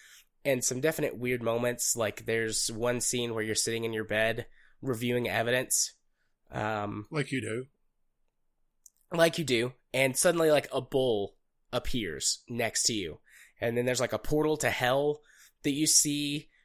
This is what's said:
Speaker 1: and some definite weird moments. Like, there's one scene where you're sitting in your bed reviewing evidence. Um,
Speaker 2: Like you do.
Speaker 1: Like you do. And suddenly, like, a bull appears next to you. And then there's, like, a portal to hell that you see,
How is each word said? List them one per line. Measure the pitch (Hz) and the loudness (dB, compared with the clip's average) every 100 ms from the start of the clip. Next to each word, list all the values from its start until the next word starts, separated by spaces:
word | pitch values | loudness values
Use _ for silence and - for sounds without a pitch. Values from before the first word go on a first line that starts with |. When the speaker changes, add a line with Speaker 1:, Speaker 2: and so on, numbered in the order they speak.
| - - _ _ 139 | -20 -20 _ _ -2
Speaker 1:
and | 127 | 0
some | - 127 | 0 0
definite | 151 156 147 110 | 0 0 -2 -2
weird | 123 123 | -4 -2
moments. | 113 117 120 120 - 120 | 0 0 0 -2 -2 0
Like, | 107 - 113 | -2 -4 -2
there's | 113 113 107 - | -2 0 -2 -4
one | 110 120 123 | -2 -2 0
scene | - 127 117 | 0 -2 -2
where | 113 | -2
you're | 110 104 | -2 0
sitting | - 113 | 0 -2
in | 113 | -2
your | 110 104 | -4 -2
bed | 107 113 117 - - - - | 0 0 -2 -8 -14 -20 -10
reviewing | 131 113 120 123 117 | -6 -2 0 0 0
evidence. | 104 117 127 131 - - - _ _ _ _ - | 0 0 0 0 -2 -2 -6 _ _ _ _ -12
Um, | - 107 107 104 104 104 | -6 -4 -2 -4 -8 -6
Speaker 2:
Like | 156 139 | -6 -4
you | 135 | -4
do. | 107 113 131 _ _ _ _ _ _ _ _ _ _ _ - _ - | -4 -8 -10 _ _ _ _ _ _ _ _ _ _ _ -20 _ -4
Speaker 1:
Like | 165 165 165 | 4 4 4
you | |
do. | 143 117 123 - _ | 2 2 0 -4 _
And | 131 135 123 | 2 2 4
suddenly, | 180 170 156 | 2 4 6
like, | 147 - | 4 2
a | 135 | -4
bull | 123 135 127 107 98 _ _ _ - | 0 2 2 2 -2 _ _ _ -6
appears | 110 - 127 95 71 - - - | -4 0 -2 -2 -4 -2 -4 -6
next | 120 113 - | -4 -2 0
to | - | 0
you. | 110 85 73 _ - - - | 0 -4 -10 _ -20 -20 -6
And | 117 117 | -2 0
then | 123 | 0
there's, | 123 | 0
like, | 120 | -2
a | 110 | -2
portal | - 151 151 151 | 0 2 2 0
to | 123 | 0
hell | - 123 135 147 147 _ - - _ | 0 0 2 0 -2 _ -20 -20 _
that | 143 | -4
you | 139 156 | 0 4
see, | - 151 147 143 147 - _ | 4 4 0 -2 -4 -8 _